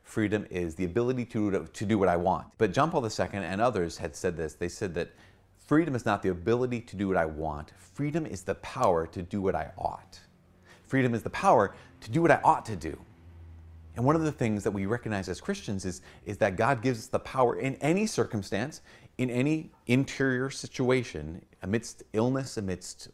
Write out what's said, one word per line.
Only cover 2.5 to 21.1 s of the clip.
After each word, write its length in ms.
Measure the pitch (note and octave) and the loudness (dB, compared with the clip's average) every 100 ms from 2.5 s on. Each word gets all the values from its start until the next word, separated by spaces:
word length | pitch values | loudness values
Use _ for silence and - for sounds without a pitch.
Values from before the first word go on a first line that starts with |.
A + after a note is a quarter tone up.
| - | -2
But 160 | G#2+ | 0
John 180 | C3 D#3+ | 2 2
Paul 80 | E3 | 2
the 100 | A2 | -2
Second 340 | - F2+ G2+ | -2 -2 -4
and 180 | E2+ F#2+ | -4 0
others 360 | B2 G#2+ E2+ - | 2 2 -2 -4
had 160 | E2+ | -8
said 220 | - F#2 E2 | -4 -4 -2
this. 200 | D#2 - | -6 -4
They 120 | F2 | -6
said 260 | - G2 E2 | -4 -6 -4
that 160 | E2 - - - _ _ | -6 -10 -20 -20 _ _
freedom 380 | - D3 E3 B2 | 2 2 2 0
is 100 | A2+ | 0
not 160 | G2+ | 0
the 100 | F#2+ | 0
ability 500 | F2 F2 A#2+ B2+ A#2+ | -2 0 0 0 -4
to 160 | - F#2 | -6 -4
do 100 | G2 | 0
what 80 | F2+ | 2
I 120 | D#2+ | 0
want. 440 | D2+ D#2 D2 D2+ - | -2 -6 -6 -10 -18
Freedom 480 | - - D3 E3 D3 | -14 -6 -4 -4 -6
is 180 | F#2+ | -8
the 120 | - - | -6 -6
power 520 | - C3 A2 E2 E2 | -6 2 4 4 0
to 140 | G2 | -6
do 200 | F2+ G#2 | -6 -2
what 140 | F#2+ D#2+ | 0 0
I 160 | D#2+ - | -4 -6
ought. 420 | - - - - - _ _ _ - - - | -6 -8 -14 -20 -20 _ _ _ -20 -20 -2
Freedom 300 | C3 B2 A2+ | 2 2 0
is 80 | |
the 60 | - | -4
power 440 | - F#3+ C3+ G2 - - - | 0 6 6 6 0 -20 -16
to 100 | - | -4
do 100 | C#3+ | 4
what 100 | E3 | 6
I 100 | C3 | 6
ought 220 | D3 C3+ - | 6 2 0
to 100 | F#2 | -8
do. 240 | D#2+ C#2+ - - - - - - - - - A#2 | -8 -10 -14 -20 -20 -20 -20 -20 -20 -20 -12 0
And 100 | B2+ | 4
one 100 | E3 | 4
of 80 | |
the 80 | D#3 | 2
things 320 | - A#2 G#2 | 0 0 2
that 80 | G#2 | 0
we 140 | G2 G2 | 0 -2
recognize 440 | A#2 A2 G2+ F#2+ | -2 -2 -4 -4
as 100 | F2 | -6
Christians 460 | - G3+ - F#2+ F#2 | -6 -6 -4 -4 -4
is, 160 | F2 - - - | -8 -12 -14 -8
is 120 | - | 0
that 200 | G#2 F#2 | 2 4
God 240 | A#2 B2 | 2 2
gives 180 | C3 A2+ | 0 -2
us 80 | - | -2
the 120 | G#2+ | -4
power 380 | - C3 A#2+ F2+ | -2 2 2 2
in 180 | C3+ - | -4 0
any 300 | C#3+ F#3+ A3 | 0 2 0
circumstance, 760 | - G#2+ G#2+ - G2+ C3+ - - - - - | -2 -2 -4 -4 -4 -4 -8 -20 -20 -12 -4
in 120 | B2+ | -2
any 400 | B2 C#3+ D#3 - - - | 0 0 0 -4 -8 2
interior 640 | B2+ C3+ - C3+ B2+ C3+ | 2 2 0 0 0 -2
situation, 920 | - B2+ - B2 C3 A2+ | -8 -8 -2 2 2 0